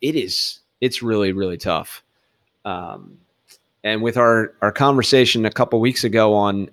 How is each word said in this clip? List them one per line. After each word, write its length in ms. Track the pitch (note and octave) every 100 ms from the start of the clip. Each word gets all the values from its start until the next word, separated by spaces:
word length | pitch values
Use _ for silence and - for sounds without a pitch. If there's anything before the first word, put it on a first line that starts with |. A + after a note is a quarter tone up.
it 140 | C3+ D#3
is, 440 | F#2 - - - _ _
it's 200 | B2+ -
really, 300 | A#2 G#2+ G2
really 260 | F#2+ F#2+ E2+
tough. 460 | F#2 E2 - - _ _ _ _ _ _
Um, 540 | G#2 F2+ F2 G1+ F#2 F#2+ _ _ _ _ _ _
and 200 | G#2+ G#2+
with 140 | A#2 A#2+
our, 360 | A#2 A2+ A2 -
our 100 | G2+
conversation 760 | - C#3 C3+ A2+ C3 A#2 A#2 A2
a 40 |
couple 280 | - A#2+ A#2
weeks 240 | A#2+ B2+
ago 320 | A#2+ A2+ G#2+ G#2
on 340 | G2+ G2 F#2+